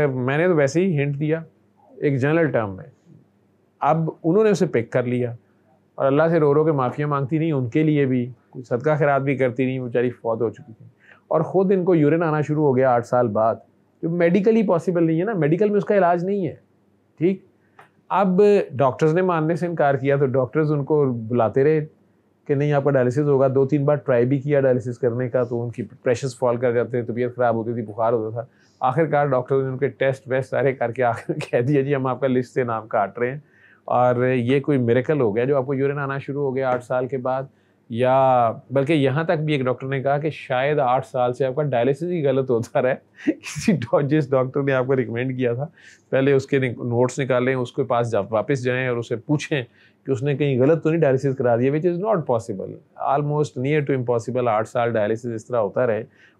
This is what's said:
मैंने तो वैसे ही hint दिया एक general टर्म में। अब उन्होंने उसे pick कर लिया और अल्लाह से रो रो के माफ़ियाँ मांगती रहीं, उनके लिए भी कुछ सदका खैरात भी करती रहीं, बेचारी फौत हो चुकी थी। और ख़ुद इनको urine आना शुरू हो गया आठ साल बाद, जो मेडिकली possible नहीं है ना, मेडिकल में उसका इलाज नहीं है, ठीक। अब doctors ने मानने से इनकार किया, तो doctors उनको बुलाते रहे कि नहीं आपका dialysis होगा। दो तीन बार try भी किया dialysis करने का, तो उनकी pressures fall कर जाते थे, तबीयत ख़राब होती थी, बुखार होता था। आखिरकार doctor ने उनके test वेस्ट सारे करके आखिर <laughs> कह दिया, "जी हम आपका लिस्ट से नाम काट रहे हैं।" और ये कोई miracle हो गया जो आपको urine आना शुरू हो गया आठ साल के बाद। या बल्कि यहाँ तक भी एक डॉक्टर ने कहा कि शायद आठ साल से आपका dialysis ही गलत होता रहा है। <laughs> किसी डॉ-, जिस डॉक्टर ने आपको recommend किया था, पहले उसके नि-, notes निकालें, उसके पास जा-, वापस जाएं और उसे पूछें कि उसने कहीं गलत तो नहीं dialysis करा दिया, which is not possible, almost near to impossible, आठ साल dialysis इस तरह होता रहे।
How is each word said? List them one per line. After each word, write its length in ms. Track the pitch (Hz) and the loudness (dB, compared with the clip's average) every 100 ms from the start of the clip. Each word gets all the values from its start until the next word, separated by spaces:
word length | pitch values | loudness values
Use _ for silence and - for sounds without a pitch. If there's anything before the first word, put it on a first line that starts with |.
| 147 | 2
मैंने 400 | 127 123 143 180 | 0 -2 0 2
तो 60 | |
वैसे 280 | 160 139 165 | 2 2 2
ही 160 | 190 147 | 0 0
hint 180 | 143 143 | -2 -2
दिया 300 | 151 160 160 _ _ _ _ - | -2 -4 -6 _ _ _ _ -4
एक 140 | 147 139 | -2 0
general 300 | 139 165 156 | 2 2 2
टर्म 220 | 127 107 | 0 -4
में। 160 | 95 101 - _ - _ _ _ _ _ - | -6 -16 -20 _ -20 _ _ _ _ _ -4
अब 380 | 139 160 160 - | 0 2 0 -2
उन्होंने 280 | 165 190 220 | 0 2 4
उसे 160 | 185 185 | 2 2
pick 240 | 120 113 | 0 0
कर 140 | 131 123 | -2 0
लिया 320 | 123 120 117 _ _ _ _ _ - | -2 -4 -8 _ _ _ _ _ -2
और 80 | 135 | 0
अल्लाह 240 | 139 165 | 2 4
से 100 | 165 | 4
रो 140 | 147 | 4
रो 120 | 143 156 | 4 2
के 60 | |
माफ़ियाँ 380 | 143 123 135 147 | 2 0 -2 -2
मांगती 280 | 139 135 160 | -2 -2 -2
रहीं, 140 | 165 | 0
उनके 320 | 143 123 151 | -2 -2 0
लिए 220 | 156 147 135 | 2 2 2
भी 200 | 127 123 123 _ | 0 -2 -8 _
कुछ 160 | 139 123 | -16 -6
सदका 300 | 123 151 147 | -2 0 2
खैरात 240 | 147 139 | 2 2
भी 140 | 135 127 | 0 0
करती 300 | 131 117 131 | -2 0 -2
रहीं, 140 | 131 | -4
बेचारी 300 | 123 120 123 | -4 -2 -2
फौत 320 | 117 113 113 | -2 -4 -2
हो 80 | 117 | -2
चुकी 240 | 107 - | -4 -16
थी। 120 | 110 - _ _ - - | -20 -20 _ _ -18 -4
और 120 | 160 | -2
ख़ुद 280 | 156 185 190 | 0 0 2
इनको 240 | 196 175 175 | 2 2 2
urine 280 | 147 165 | 4 2
आना 180 | 170 151 | 0 0
शुरू 200 | 147 151 | -2 0
हो 120 | 151 | 2
गया 180 | 127 131 | 2 2
आठ 120 | 120 | 2
साल 240 | 113 123 120 | 0 0 0
बाद, 340 | 107 113 104 - _ _ _ | 2 0 0 -8 _ _ _
जो 60 | 165 | -4
मेडिकली 540 | 175 170 196 202 226 | 0 2 2 4 2
possible 400 | 202 170 - 175 | 2 0 0 0
नहीं 160 | 165 160 | 2 0
है 60 | 202 | -2
ना, 80 | |
मेडिकल 360 | 208 147 180 208 | 0 0 2 2
में 80 | 202 | 0
उसका 180 | 196 208 | 0 2
इलाज 300 | 175 175 180 | 2 2 0
नहीं 200 | 202 160 | -4 -4
है, 160 | - _ _ _ _ _ - | -8 _ _ _ _ _ -4
ठीक। 240 | 160 190 - _ _ - - _ - | -2 -2 -8 _ _ -20 -20 _ -4
अब 520 | 175 196 185 208 202 - | 0 2 4 6 4 2
doctors 400 | 131 135 - 160 | 0 0 2 2
ने 80 | 165 | 2
मानने 340 | 185 170 156 170 | 2 0 0 -2
से 100 | 175 | -2
इनकार 320 | 165 147 135 | 0 2 2
किया, 200 | 139 139 | 2 2
तो 80 | 139 | 2
doctors 440 | 127 127 156 151 | 0 0 0 0
उनको 360 | 151 135 151 139 | 0 0 2 2
बुलाते 580 | 117 110 120 110 131 | -2 -2 0 2 4
रहे 180 | 139 156 151 _ _ _ _ _ - | 2 2 -2 _ _ _ _ _ -4
कि 80 | 139 | 0
नहीं 160 | 147 | 2
आपका 200 | 143 143 | 2 2
dialysis 340 | 139 123 123 147 | 2 2 2 2
होगा। 220 | 135 135 | 4 4
दो 180 | 131 135 | 2 2
तीन 200 | 151 139 | 2 2
बार 120 | 147 | 0
try 280 | - 123 123 | 2 2 2
भी 140 | 139 | 0
किया 220 | 147 143 | 0 2
dialysis 360 | 135 123 127 117 | 4 2 -2 -4
करने 320 | 120 120 127 | -2 -2 -2
का, 140 | 127 | -2
तो 160 | 120 120 | -2 -4
उनकी 240 | 120 113 | -6 -8
pressures 540 | 107 - 131 117 135 - | -12 -6 -2 -2 -4 -2
fall 200 | 127 120 | -2 0
कर 160 | 123 | 0
जाते 280 | 120 113 123 | 0 -2 -4
थे, 40 | 117 | -4
तबीयत 260 | 117 123 | -4 -4
ख़राब 240 | 120 123 113 | 0 0 0
होती 220 | 113 120 | -2 -6
थी, 40 | |
बुखार 320 | 107 104 113 | -8 -4 0
होता 280 | 120 110 113 | 0 -2 -8
था। 80 | 113 _ _ - 131 | -12 _ _ -6 -2
आखिरकार 420 | 127 156 143 147 | 0 0 2 2
doctor 260 | 127 123 135 | 0 0 -2
ने 140 | 131 | -2
उनके 180 | 127 135 | -2 -4
test 400 | - 135 131 - | -2 -2 -2 -2
वेस्ट 240 | 131 131 | -4 -2
सारे 220 | 123 127 | 0 0
करके 280 | 127 120 117 | 0 -4 -2
आखिर 340 | 123 113 - 151 | -2 -2 -4 -6
<laughs> 160 | - | -2
कह 100 | 131 | -2
दिया, 200 | 120 147 | 2 0
"जी 120 | 135 | 0
हम 140 | 135 131 | -2 -2
आपका 200 | 127 135 | -2 0
लिस्ट 260 | 127 123 | 0 -2
से 100 | - | -2
नाम 240 | 120 113 110 | -2 -4 -4
काट 320 | 117 101 117 | -2 -2 -2
रहे 120 | 120 | -4
हैं।" 120 | 143 - _ _ _ - | -6 -14 _ _ _ -4
और 380 | 120 123 123 127 | 2 2 2 2
ये 340 | 127 117 139 | 0 2 0
कोई 180 | 139 139 | 2 0
miracle 420 | 117 120 123 151 | 2 2 2 0
हो 140 | 117 | 0
गया 120 | 104 131 | 0 0
जो 120 | 143 | 0
आपको 160 | 127 | -2
urine 240 | 135 139 143 | -2 -2 -2
आना 220 | 139 139 | -4 -6
शुरू 220 | 139 139 | -6 -6
हो 100 | 143 | -4
गया 180 | 131 131 | -2 -2
आठ 120 | 127 | -2
साल 260 | 120 127 127 | -2 -4 -2
के 100 | 135 | -4
बाद। 320 | 127 131 139 _ _ _ - | -4 -4 -6 _ _ _ -10
या 560 | 113 127 131 131 127 117 127 - | -2 2 4 4 4 2 -2 -4
बल्कि 220 | 135 139 | -2 0
यहाँ 320 | 165 135 135 170 | 2 2 0 0
तक 100 | 165 | -2
भी 200 | 151 147 | 0 -2
एक 80 | |
डॉक्टर 240 | 127 123 135 | -2 -4 -4
ने 140 | 135 | -4
कहा 140 | 131 143 | -2 -2
कि 140 | 156 | -2
शायद 480 | - - 127 139 147 | -6 -4 -2 0 0
आठ 240 | 127 127 | 2 0
साल 300 | 131 131 123 | -2 -2 0
से 120 | 123 131 | 0 -2
आपका 180 | 131 | -2
dialysis 460 | 151 123 123 143 175 | -2 0 0 0 -4
ही 120 | 180 | -2
गलत 280 | 139 131 127 | 0 0 0
होता 300 | 117 113 147 | 0 -2 -2
रहा 120 | 127 | 0
है। 100 | 139 _ | -2 _
<laughs> 140 | - - | -10 -6
किसी 460 | - - 147 - | -6 -6 -8 -2
डॉ-, 300 | 160 113 180 | -2 0 0
जिस 280 | 139 151 131 | 2 0 0
डॉक्टर 320 | 135 127 143 | 0 0 -2
ने 80 | 139 | -2
आपको 220 | 131 127 | 0 0
recommend 440 | 135 110 113 131 127 | 0 -2 -4 -6 -2
किया 180 | 123 120 | -2 -2
था, 160 | 147 - - - - | -6 -12 -20 -20 -4
पहले 220 | 131 135 | 0 2
उसके 260 | 135 135 139 | 2 2 0
नि-, 180 | 127 110 | -2 -4
notes 400 | 123 120 127 - | -2 0 0 0
निकालें, 360 | 123 127 127 131 | -2 0 0 -2
उसके 280 | 120 - | -4 -4
पास 240 | 127 120 120 | -2 0 0
जा-, 180 | 110 95 | -2 -2
वापस 300 | 110 104 139 | -2 -2 -2
जाएं 280 | 123 127 131 | -2 -2 -2
और 80 | 120 | -4
उसे 180 | 117 113 | -4 -6
पूछें 480 | - 147 - 151 117 _ _ _ - | -2 -4 -2 -4 -6 _ _ _ -6
कि 60 | |
उसने 240 | 123 139 139 | -4 -2 -2
कहीं 240 | 147 123 | 0 2
गलत 220 | 131 165 | 2 2
तो 60 | 156 | 0
नहीं 120 | 165 | 0
dialysis 340 | 147 131 139 131 | 2 2 0 0
करा 220 | 120 117 | 0 2
दिया, 160 | 131 | 2
which 140 | 151 175 | 0 -2
is 140 | 175 | -2
not 240 | 214 202 143 | -2 -2 0
possible, 440 | 117 104 95 98 110 _ - 117 | -2 -4 -10 -10 -14 _ -8 -2
almost 540 | 139 147 147 147 - 131 | -2 0 -2 -2 -4 -2
near 240 | 151 139 | 0 0
to 140 | 135 | -2
impossible, 440 | 123 120 110 123 123 | 0 -2 -2 -2 0
आठ 200 | 107 135 | 0 0
साल 240 | 123 117 | -2 -2
dialysis 420 | 113 104 113 123 | 0 0 -2 -6
इस 140 | 113 - | -10 -4
तरह 120 | 123 | -2
होता 260 | 101 127 123 | -2 0 0
रहे। 180 | 107 - _ - _ | -2 -6 _ -20 _